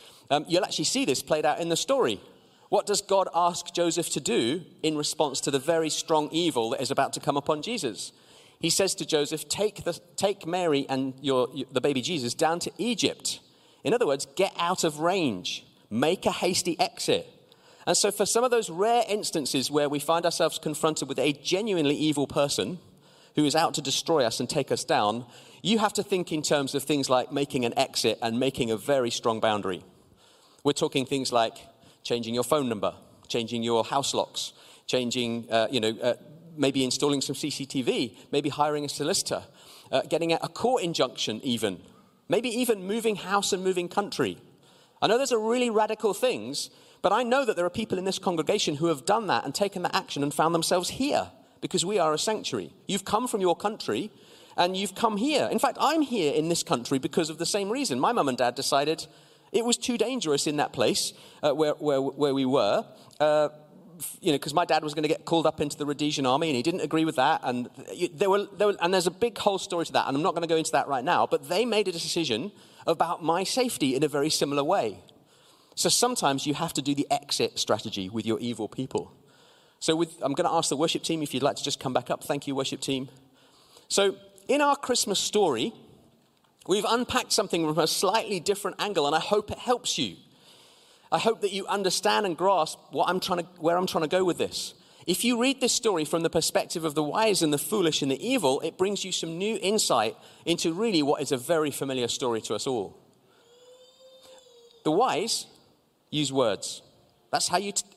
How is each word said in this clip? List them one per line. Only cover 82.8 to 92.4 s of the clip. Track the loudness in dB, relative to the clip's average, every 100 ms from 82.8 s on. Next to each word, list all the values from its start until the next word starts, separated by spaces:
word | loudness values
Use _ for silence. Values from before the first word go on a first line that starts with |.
team. | -4 -4 -6 -12 _ _ _ _ _ -20 -2
So | 2 2 0 -10 -12 0
in | 2
our | 4 2
Christmas | 0 -2 0 -2
story, | 0 2 2 2 -2 -6 -18 -20 _ _ _ _ _ _ -2
we've | 0 2
unpacked | 0 0 -2 0
something | 0 0 0 0
from | 2
a | 2
slightly | 2 2 2 0 -2
different | 0 -2 -4 -4
angle, | -2 0 2
and |
I | 2
hope | 2 0 0
it | -4
helps | -2 0 0 -4
you. | -4 -6 -18 _ -20 -20 -20 -20 _ _ _
I | 0
hope | 0 0
that | -2
you | -4 -2
understand | -2 0 0 2 2 0
and |
grasp | 0